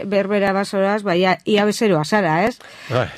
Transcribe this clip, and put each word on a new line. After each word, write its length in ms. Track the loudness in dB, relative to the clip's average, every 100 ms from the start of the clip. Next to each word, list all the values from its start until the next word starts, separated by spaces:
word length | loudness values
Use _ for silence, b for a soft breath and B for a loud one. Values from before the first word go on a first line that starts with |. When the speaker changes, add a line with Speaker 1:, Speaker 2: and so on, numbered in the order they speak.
| 0
Speaker 1:
berbera 460 | -2 0 0 0
basoraz, 500 | 0 -2 -2 0 0
ba, 100 | 0
ia, 220 | 0 0 0
ia 220 | 0 0 0
bezeroa 380 | 0 0 2
zara, 340 | 2 0 2 2 0
ez? 100 | -4 B B B
Speaker 2:
Bai. 160 | -2 -2